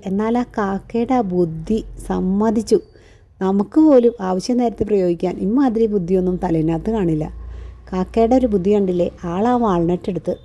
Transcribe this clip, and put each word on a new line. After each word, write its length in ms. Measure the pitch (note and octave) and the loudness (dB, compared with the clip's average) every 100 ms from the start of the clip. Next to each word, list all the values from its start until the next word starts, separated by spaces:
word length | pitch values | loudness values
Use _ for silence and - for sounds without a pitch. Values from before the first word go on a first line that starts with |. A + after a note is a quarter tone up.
| F#3+ | -2
എന്നാൽ 260 | G3 A3 A#3+ | -2 0 0
ആ 40 | A#3+ - | -2 -4
കാക്കയുടെ 580 | G3 G3 - A#3 A#3 B3+ | -2 -4 -4 -4 0 0
ആ 40 | G3+ | 0
ബുദ്ധി 440 | F3+ E3+ D#3+ D#3+ A3 - - - | 0 0 -2 -4 -4 -4 -12 -6
സമ്മതിച്ചു. 680 | F#3 F#3 G3 A3 A3+ G#3+ G#3+ - - - - _ - | -4 -2 0 0 0 2 0 0 -16 -20 -20 _ -6
നമുക്ക് 340 | F#3+ G3 G3+ D#4 D#4 | -2 0 2 4 6
പോലും 280 | C4 A#3 A3+ F#3 | 6 6 0 -2
ആവശ്യം 300 | F#3 - B3 | -4 -2 0
നേരത്ത് 220 | A#3+ A3 G#3 | 0 -2 -2
പ്രയോഗിക്കാൻ 460 | G#3 F3+ E3+ F3+ - F#3+ | 2 2 0 -4 -2 -2
ഇമ്മാതിരി 400 | A#3+ C4+ A3 A3+ | 2 2 2 0
ബുദ്ധിയൊന്നും 420 | G#3 E3+ F#3+ F3+ F3+ | 0 0 0 0 -2
തലേനകത്ത് 460 | F3+ E3 D#3+ E3 E3 A3 | -2 0 0 -2 -2 -2
കാണില്ല. 300 | F3 D#3 D#3+ - - - - - - | 0 -2 -4 -10 -14 -14 -16 -18 -8
കാക്കയുടെ 420 | F#3 F#3 A3+ A3+ B3+ | -6 -2 0 4 4
ഒരു 80 | B3 | 2
ബുദ്ധി 160 | G3+ F3+ | 0 2
കണ്ടില്ലേ? 340 | G#3 F#3+ F3+ F3+ - F3 | 2 2 0 -2 -4 -6
ആൾ 140 | F3+ A#3 | -2 0
ആ 20 | B3 | 2
വാൾനട്ട് 420 | A3+ F3 E3 F3 - | 2 2 0 0 -4
എടുത്ത് 220 | E3+ F3+ - | -6 -6 -6